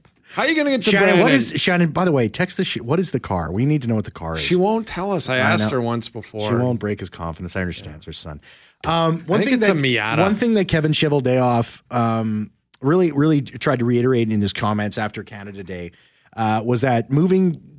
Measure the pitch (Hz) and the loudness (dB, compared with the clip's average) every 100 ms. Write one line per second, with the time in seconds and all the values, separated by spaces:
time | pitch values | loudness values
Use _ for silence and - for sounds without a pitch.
0 | _ _ - - 277 311 285 262 220 196 | _ _ -12 -4 0 2 2 0 2 4
1 | 196 175 160 139 117 156 - 175 170 151 | 6 6 6 4 2 0 0 2 2 2
2 | 185 139 113 - 180 - 185 - 113 170 | 2 2 0 -2 -4 -2 -4 -4 -2 -2
3 | 185 127 - 92 85 95 135 151 120 110 | 0 -4 -2 -4 -2 0 0 0 0 -2
4 | - - 82 80 78 180 196 226 220 175 | -4 -8 -6 -2 0 2 2 0 -4 -6
5 | 196 185 - 127 127 113 107 131 117 117 | -4 -2 -2 0 0 2 0 0 -2 -4
6 | - 113 - 110 104 117 127 117 104 101 | -6 -12 -12 -6 -2 0 0 -2 -4 -4
7 | 92 - 82 80 90 98 90 - 82 76 | -8 -10 -10 -8 -8 -6 -6 -6 -12 -16
8 | - - 82 76 - - - _ - 165 | -16 -14 -14 -16 -18 -20 -20 _ -2 2
9 | 165 165 - 196 220 254 208 165 135 117 | 2 0 0 0 2 2 4 2 2 0
10 | 107 113 196 208 240 214 180 165 156 156 | 0 2 2 2 2 2 2 0 2 2
11 | 156 143 127 127 123 120 113 - - 123 | 2 2 2 2 2 2 0 -6 -6 -2
12 | 117 113 110 107 104 _ _ - 135 180 | 0 0 -2 -4 -6 _ _ -4 0 2
13 | 175 143 156 147 - 123 156 135 120 120 | 2 2 2 2 -2 -4 -2 0 2 2
14 | 123 123 110 107 101 - 107 107 104 113 | 2 2 2 0 0 -2 -2 -2 -4 -4
15 | 107 110 95 104 101 98 92 90 85 - | -6 -8 -14 -16 -16 -14 -12 -10 -12 -16
16 | _ _ _ - 110 110 113 123 107 117 | _ _ _ -4 0 0 0 0 2 0
17 | 117 139 180 190 185 151 - | 2 2 4 4 2 0 -10